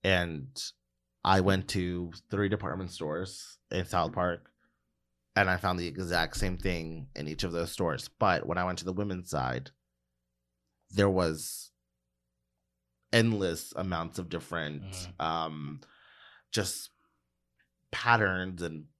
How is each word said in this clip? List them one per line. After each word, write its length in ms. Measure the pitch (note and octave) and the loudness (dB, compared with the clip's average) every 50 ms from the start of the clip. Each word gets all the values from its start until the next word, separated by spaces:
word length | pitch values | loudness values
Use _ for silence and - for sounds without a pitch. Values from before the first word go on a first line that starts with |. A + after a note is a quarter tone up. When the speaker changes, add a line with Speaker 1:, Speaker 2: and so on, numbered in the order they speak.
| - | 6
Speaker 1:
and 420 | G2 F#2+ F2+ F2 E2+ D#2+ D2 C2+ C2+ - - - - - _ _ _ _ _ _ _ _ _ _ | 4 4 4 2 0 -4 -6 -8 -10 -10 -10 -10 -10 -12 _ _ _ _ _ _ _ _ _ _
I 160 | - F#2+ F#2+ | 6 6 8
went 280 | F2+ G2 F#2+ F#2+ F#2+ - | 8 6 4 4 2 -2
to 440 | - G2+ F2+ F2+ F2+ F2+ F2 E2+ E2 - _ _ | -2 0 0 0 -2 -4 -6 -6 -10 -16 _ _
three 180 | - G2 G2+ G2 | 0 2 2 2
department 420 | G#2 G2 - D#2+ D2 F#2 F#2+ E2+ | 2 0 0 -4 -4 -4 -6 -8
stores 680 | - - E2 D2+ D2+ E2+ F#2+ F#2 - - - - - _ _ _ | -8 -6 -4 -4 -4 -4 -4 -8 -10 -14 -16 -18 -20 _ _ _
in 140 | - F2+ F2+ | -2 -2 -2
South 260 | - - F2+ E2 D#2+ | 0 0 0 0 0
Park, 380 | - F#2 F2+ F2+ F2 E2+ - _ _ _ _ _ _ _ _ _ _ _ _ _ _ _ _ _ _ | 0 0 0 0 0 -2 -8 _ _ _ _ _ _ _ _ _ _ _ _ _ _ _ _ _ _
and 120 | - G2+ F#2 | 2 4 4
I 80 | F#2 F2+ | 2 2
found 200 | F#2+ F#2 F#2 F2+ | 2 0 0 0
the 80 | F2 | -2
exact 500 | F2 C#2 F2+ F#2 E2+ F2 E2+ E2 D#2+ - | -4 -4 -4 -4 0 2 2 2 0 0
same 220 | - - F#2+ F2+ F2 | -2 0 0 0 0
thing 500 | - F#2+ F2+ E2 D#2+ D#2+ E2 D#2+ C#2+ - - | 0 0 0 0 -4 -6 -8 -10 -12 -12 -10
in 140 | - D2 D2+ | -8 -6 -6
each 160 | D#2 D#2+ - | -4 -4 -4
of 80 | F2+ | -2
those 180 | E2 E2+ E2+ E2 | -2 -2 -2 -2
stores. 380 | - - F#2+ E2+ D2 C2+ - - | -2 -2 0 0 0 -2 -6 -12
But 380 | _ _ A2 G2 F2+ E2 - | _ _ 4 4 4 2 0
when 120 | - F2 F2+ | -2 -2 0
I 60 | F2+ | 0
went 140 | F#2 F#2 F2+ | -2 -2 -4
to 40 | F2 | -4
the 80 | F#2 | -4
women's 380 | F#2 F#2 G#2 G2+ F#2+ F2+ F2+ - | -4 -4 -2 -4 -4 -6 -6 -4
side, 400 | - D2 B1+ B1+ B1 B1+ - - _ _ _ _ _ _ _ _ _ _ _ _ _ _ _ _ _ _ _ _ _ _ _ _ | -2 -2 0 0 -2 -4 -6 -8 _ _ _ _ _ _ _ _ _ _ _ _ _ _ _ _ _ _ _ _ _ _ _ _
there 180 | - G2 G2+ G2 | 2 4 4 6
was 600 | F#2+ F#2 F2+ E2 D#2+ D2+ D2+ - - - - - _ _ _ _ _ _ _ _ _ _ _ _ _ _ _ _ _ _ _ _ _ _ _ _ _ _ _ _ | 6 4 4 2 0 -2 -6 -8 -8 -10 -12 -16 _ _ _ _ _ _ _ _ _ _ _ _ _ _ _ _ _ _ _ _ _ _ _ _ _ _ _ _
endless 600 | - A#2 A2+ A#2 A2+ G2+ G2 F2 E2 D2+ - - - | 4 6 6 6 4 2 2 0 0 -2 -6 -8 -6
amounts 420 | - F#2 F#2+ F2+ E2 E2 E2+ - - | -4 -2 -2 0 -2 -2 -4 -6 -8
of 100 | F2+ E2 | -8 -6
different, 540 | E2+ E2+ D#2+ - F2 E2+ D#2 D2+ D2+ C#2+ | -6 -8 -6 -4 -4 -4 -4 -4 -6 -8
Speaker 2:
Mm. 380 | - - - - - - - - D#2 | -10 -10 -10 -10 -10 -12 -6 -2 -2
Speaker 1:
um, 560 | D#2+ D#2+ E2 E2 D#2+ D#2 D2+ D2 C#2+ D2+ C#2+ - _ - - - - - - - - - - _ _ | 0 0 0 -2 -4 -4 -6 -8 -8 -10 -12 -16 _ -20 -20 -20 -20 -20 -20 -20 -20 -20 -20 _ _
just 400 | - A2+ G2 F2 - - - - _ _ _ _ _ _ _ _ _ _ _ _ _ _ _ _ _ _ _ _ | -2 -2 -2 -2 -4 -8 -12 -14 _ _ _ _ _ _ _ _ _ _ _ _ _ _ _ _ _ _ _ _
patterns 720 | - - - A#2+ A#2+ A2+ G#2+ F#2+ F#2 F#2 F#2 F#2+ F#2 E2+ | -8 -2 4 6 6 6 6 4 2 0 -2 -4 -6 -6
and 240 | F2 E2 D#2+ D#2 D2+ - _ _ | -6 -6 -6 -8 -12 -16 _ _